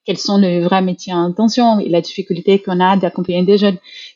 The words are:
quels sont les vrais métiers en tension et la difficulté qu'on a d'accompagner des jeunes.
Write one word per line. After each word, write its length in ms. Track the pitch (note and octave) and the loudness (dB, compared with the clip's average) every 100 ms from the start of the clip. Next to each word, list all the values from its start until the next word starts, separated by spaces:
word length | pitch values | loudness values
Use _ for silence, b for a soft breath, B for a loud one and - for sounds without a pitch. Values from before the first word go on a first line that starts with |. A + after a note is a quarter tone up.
| - | -8
quels 100 | F#3 | -6
sont 220 | - G3+ | 0 2
les 240 | F#3+ F3 | 2 2
vrais 180 | F3 F#3+ | 0 0
métiers 320 | F#3 F3+ - | 0 -4 -6
en 180 | F3 F3 | -2 -2
tension 440 | F3 A3 B3 A#3 G#3+ | 0 0 2 2 2
et 120 | - | 0
la 100 | E3+ | -2
difficulté 580 | E3 - F#3 E3+ F#3 G3 | -2 -8 -6 -4 0 0
qu'on 180 | G3 F3+ | 0 0
a 160 | F#3 G3 | 2 2
d'accompagner 460 | F3 - F3 F3 | 0 -4 -4 0
des 160 | F3+ G3+ | 2 4
jeunes. 180 | G3+ F3+ B B B | 2 -2 B B B